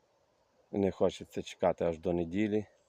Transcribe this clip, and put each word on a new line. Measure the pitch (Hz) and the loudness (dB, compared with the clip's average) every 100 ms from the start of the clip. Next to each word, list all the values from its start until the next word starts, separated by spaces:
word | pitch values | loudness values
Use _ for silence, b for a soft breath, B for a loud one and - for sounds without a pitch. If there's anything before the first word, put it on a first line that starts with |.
| _ _ _ _ _ _ _ | _ _ _ _ _ _ _
Не | 101 98 | 0 0
хочеться | - 95 - 101 - | 2 0 0 -8 -10
чекати | - - 90 80 | -10 0 0 2
аж | 87 80 | -2 0
до | 90 | 0
неділі. | 87 85 92 107 107 104 _ | 0 0 0 0 0 -4 _